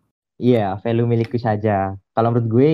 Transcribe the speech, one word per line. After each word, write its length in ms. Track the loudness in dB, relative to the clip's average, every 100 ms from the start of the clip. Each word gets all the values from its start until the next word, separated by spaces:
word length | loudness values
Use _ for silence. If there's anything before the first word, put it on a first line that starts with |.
| _ _ _ -4
iya, 400 | 0 2 0 -4
value 320 | -4 -2 0
milikku 260 | -2 -2 -4
saja. 600 | -2 -2 0 0 -2 -8 _
Kalau 160 | -2 0
menurut 160 | 0 0
gue 220 | 2 2